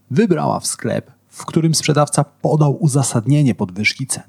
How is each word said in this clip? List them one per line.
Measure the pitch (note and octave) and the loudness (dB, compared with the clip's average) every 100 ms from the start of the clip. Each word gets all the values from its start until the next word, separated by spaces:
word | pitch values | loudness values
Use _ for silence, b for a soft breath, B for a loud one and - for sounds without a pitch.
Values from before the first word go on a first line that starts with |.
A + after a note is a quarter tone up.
| _ | _
wybrała | B2+ A3 D#3 - G#2 | 0 0 0 -2 -2
w | - | -6
sklep, | - A#2 - - _ _ | -6 -4 -4 -6 _ _
w | - - | -16 -4
którym | - D#3+ D3+ | 0 0 0
sprzedawca | - C#3+ D3 - | 0 2 2 0
podał | C#3+ _ D#3+ D3+ D3 C3+ | -2 _ -2 2 2 2
uzasadnienie | D#3 C3 C3 A#2+ A2+ D3 C#3 G#2 | 2 2 0 0 2 2 2 2
podwyżki | G2 F2+ G#2+ - C3+ | -4 -4 -4 -4 -6
cen. | - | -8